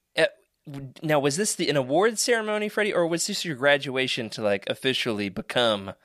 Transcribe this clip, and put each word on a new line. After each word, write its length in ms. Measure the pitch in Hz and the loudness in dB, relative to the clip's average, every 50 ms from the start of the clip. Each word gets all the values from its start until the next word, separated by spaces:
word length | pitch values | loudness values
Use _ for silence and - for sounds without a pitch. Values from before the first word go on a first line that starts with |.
| _ _ _ - | _ _ _ 0
Uh, 80 | 160 - - _ _ _ _ _ _ 156 | 0 0 0 _ _ _ _ _ _ -14
w-, 220 | 139 139 139 127 - - | -14 -12 -14 -14 -14 -6
now, 160 | - 151 151 147 | 0 2 2 4
was 180 | 135 147 139 180 | 4 2 0 0
this 160 | 214 208 - | -2 -2 -2
the, 140 | - 170 - | 0 0 2
an 60 | 147 143 | 2 0
award 400 | 127 123 143 170 208 240 226 208 | 0 2 2 2 2 2 2 0
ceremony, 500 | - 247 240 226 214 214 214 214 214 208 | 0 0 0 0 0 -2 -2 -2 -4 -2
Freddie, 240 | - 220 208 208 | -2 0 0 0
or 140 | - 175 170 | 2 0 0
was 200 | 160 170 165 - | 0 0 -2 -2
this 180 | - 202 - - | -4 -4 -4 -4
your 120 | 175 147 | -6 -4
graduation 720 | 117 135 143 143 143 135 139 127 131 131 120 - 135 117 104 | 2 4 4 4 4 2 -2 -2 -2 0 0 -2 -4 -6 -6
to, 120 | - - | -6 -2
like, 260 | 110 104 101 98 - - | 0 2 2 2 0 -6
officially 600 | 117 - - 131 123 - - 123 110 104 104 98 | -6 -2 0 0 0 0 0 -2 -2 -2 -2 -4
become 640 | 92 110 - - - 127 120 113 107 98 98 98 95 - | -4 -8 -10 -2 0 2 2 2 2 0 -4 -10 -12 -14